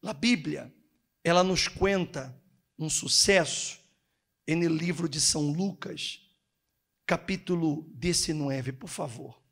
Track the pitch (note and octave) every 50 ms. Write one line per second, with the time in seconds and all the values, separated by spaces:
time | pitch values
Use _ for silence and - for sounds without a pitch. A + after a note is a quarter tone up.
0 | - F#3+ G#3+ - - A#3 B3 F#3 C#3+ D#3 D3+ C#3+ B2 A#2+ _ _ _ _ _ _
1 | _ _ _ _ _ E3 E3+ F3+ F3+ F#3 F#3 E3 - - - - - G3 G3 F#3+
2 | F3 - - D3 C3+ C3+ B2+ - _ _ _ _ _ _ _ - D3+ D#3 D3 -
3 | - C#3 - - - - G3+ F#3+ D#3+ C#3+ - - - - - - _ _ _ _
4 | _ _ _ _ _ _ _ _ _ - D#3 E3+ F3 E3+ E3 D#3 E3 F3 F3+ -
5 | E3+ E3 C3 D#3 C#3 - - D#3 D3 D3 D3 E3 F#3+ G3+ F#3+ - - G3 F3 D3
6 | - - - - _ _ _ _ _ _ _ _ _ _ _ _ _ _ _ _
7 | _ - F3 E3 - - G3 F#3 - - F3+ E3+ E3 D#3+ D3 D3+ D#3 - - B2
8 | A#2 F3 E3+ - - - D#3+ D3+ D3 C#3 C3+ C3+ A#2+ C3 B2+ C3 - F3+ - -
9 | F3 C#3+ A2 A#2+ D3 - - _ _ _